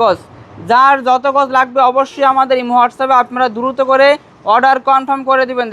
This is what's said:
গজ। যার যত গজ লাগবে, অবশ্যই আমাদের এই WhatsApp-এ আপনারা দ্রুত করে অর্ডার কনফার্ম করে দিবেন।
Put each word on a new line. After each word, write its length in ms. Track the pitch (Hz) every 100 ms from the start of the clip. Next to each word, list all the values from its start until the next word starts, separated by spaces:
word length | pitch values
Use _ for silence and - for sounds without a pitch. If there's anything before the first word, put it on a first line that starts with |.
গজ। 180 | 226 170 - - - - 170
যার 260 | 233 269 277 254
যত 180 | 254 277 269
গজ 140 | 269 262
লাগবে, 220 | 254 254 247
অবশ্যই 340 | 262 269 - 269
আমাদের 220 | 262 262 254
এই 40 | 240
WhatsApp-এ 420 | 247 240 - 262 254
আপনারা 260 | 247 247 254 214
দ্রুত 240 | 262 262 262
করে 180 | 269 277 294 - - 196
অর্ডার 240 | 226 262 262 269
কনফার্ম 320 | 269 262 269 262
করে 140 | 262 254
দিবেন। 180 | 247 226